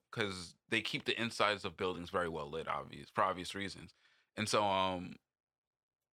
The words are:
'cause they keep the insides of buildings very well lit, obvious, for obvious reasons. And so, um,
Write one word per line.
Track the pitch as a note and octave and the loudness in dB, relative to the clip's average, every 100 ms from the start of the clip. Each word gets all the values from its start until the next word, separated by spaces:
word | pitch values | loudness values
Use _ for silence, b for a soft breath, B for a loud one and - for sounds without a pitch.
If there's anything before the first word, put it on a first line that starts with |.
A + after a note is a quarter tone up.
| _ | _
'cause | - G#2 F#2 E2+ - - | -2 -2 -2 -8 -14 -2
they | A2+ | 0
keep | A2 D3+ - | 0 -2 0
the | A#2 | 0
insides | A#2 - G#2 G#2 | 0 4 4 2
of | G2 E2 | -2 -2
buildings | F#2 E2+ F2 | -2 -2 -2
very | F#2+ F2 | 0 0
well | D#2+ D2 | -2 -4
lit, | D#2+ D#2 | -4 -2
obvious, | D#2 C#2 D2+ - | -4 -4 -10 -4
for | - | 2
obvious | G2 F2+ F2 | 2 2 -4
reasons. | G2 G2 F2 E2+ b b b b - | -4 -6 -8 -14 b b b b -4
And | G#2+ | 2
so, | A2+ | 4
um, | G#2 F#2+ F#2+ F#2 F2 - _ _ _ _ _ _ _ _ _ | 4 4 2 0 -4 -10 _ _ _ _ _ _ _ _ _